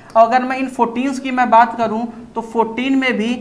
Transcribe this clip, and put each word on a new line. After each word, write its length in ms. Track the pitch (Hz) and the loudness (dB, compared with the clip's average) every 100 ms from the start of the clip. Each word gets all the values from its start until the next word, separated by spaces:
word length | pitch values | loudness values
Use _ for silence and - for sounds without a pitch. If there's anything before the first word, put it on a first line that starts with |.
| - 226 | -2 4
और 100 | 226 | 4
अगर 160 | 254 | 4
मैं 140 | 254 262 | 0 -6
इन 100 | 262 | -6
फोर्टीन्स 500 | - 226 240 269 - | -2 -2 -2 -4 -4
की 120 | 269 | -4
मैं 180 | 254 233 | -2 4
बात 260 | 226 240 240 | 6 4 0
करूं, 260 | 220 220 233 - - | -4 -4 -6 -12 -12
तो 60 | 226 | -10
फोर्टीन 580 | 220 226 220 240 262 269 | -6 -2 -2 -2 -2 0
में 140 | 254 | 0
भी 220 | 208 226 247 | -2 -2 -4